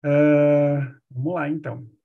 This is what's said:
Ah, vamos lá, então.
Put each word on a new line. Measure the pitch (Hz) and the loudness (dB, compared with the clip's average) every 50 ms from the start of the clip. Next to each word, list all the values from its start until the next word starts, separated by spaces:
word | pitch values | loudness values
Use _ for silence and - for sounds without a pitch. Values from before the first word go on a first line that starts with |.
| - | 0
Ah, | 147 143 147 147 151 147 147 147 147 147 147 147 143 143 143 139 127 - _ _ _ | 0 2 4 4 4 4 4 4 4 4 2 2 0 0 -2 -4 -6 -10 _ _ _
vamos | 131 123 131 160 180 | -10 -8 -6 -6 -4
lá, | 165 147 147 | -4 -6 -6
então. | 156 156 151 123 117 123 123 113 _ _ | -6 -8 -8 -10 -12 -12 -16 -20 _ _